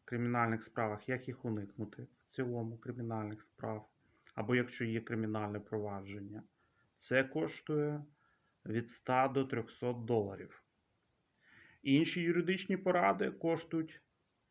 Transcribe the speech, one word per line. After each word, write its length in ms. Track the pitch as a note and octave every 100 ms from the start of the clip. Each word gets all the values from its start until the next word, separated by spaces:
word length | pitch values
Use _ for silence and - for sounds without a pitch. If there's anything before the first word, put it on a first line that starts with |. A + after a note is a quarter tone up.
кримінальних 580 | - A#2 A#2+ A#2+ A#2 A2+
справах, 460 | - - A2 G#2 -
як 200 | B2+ C3
їх 160 | B2
уникнути 600 | B2 G#2+ G2+ - G#2+ - B2 _
в 80 | _
цілому 520 | - B2+ A#2+ A2+ A#2
кримінальних 640 | C3 B2 A#2 A2 A2 G#2+
справ, 480 | - _ A2+ A2 - _ _ _ -
або 200 | - G#2+
якщо 300 | B2 B2 -
є 160 | A#2 A2+
кримінальне 600 | A#2 A2+ A2 G#2+ G#2 G#2
провадження, 800 | G2+ G#2+ G#2 G2 G2 G2+ G2+ G#2+ - _ _ _ _ _
це 280 | - B2+
коштує 800 | C3+ D#3 D#3+ - - D3+ D3 D3 D3 _ _ _ _ _ G#2+
від 180 | A2
ста 440 | A#2 - - B2+ C3
до 160 | C3
трьохсот 600 | C3+ A#2+ - - B2 A#2+
доларів. 580 | A2+ A#2 G2+ F#2+ F#2 - _ _ _ _ _ _ _ _ _ - - -
Інші 380 | C#3 C#3 E3 F3+
юридичні 560 | E3+ F3 E3 F#3+ - F#3
поради 540 | F#3 F3 F#3+ F#3+ F#3+
коштують 720 | - E3 E3 - E3 D#3+ - _ _ _ _ _